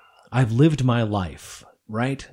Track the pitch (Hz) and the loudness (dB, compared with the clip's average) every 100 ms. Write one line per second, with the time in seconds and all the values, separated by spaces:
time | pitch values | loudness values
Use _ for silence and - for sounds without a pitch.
0 | - _ - 123 120 117 156 143 127 120 | -20 _ -6 0 2 4 4 4 0 2
1 | 110 104 87 73 - - - _ - 107 | 0 -2 -4 -8 -18 -20 -20 _ -10 -6
2 | 127 135 - | -4 -6 -12